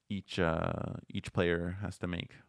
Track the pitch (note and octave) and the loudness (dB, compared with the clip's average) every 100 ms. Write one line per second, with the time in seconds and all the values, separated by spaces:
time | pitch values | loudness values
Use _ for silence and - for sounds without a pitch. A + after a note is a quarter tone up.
0 | _ G2 - - E2+ E2 G1+ F2 - - | _ -6 -2 2 4 4 2 0 -4 -6
1 | - G2 - - F2 E2+ E2+ F#2 G2 - | -6 -6 -4 2 2 2 0 -4 -6 -6
2 | F2+ F2 - - | -4 -4 -6 -14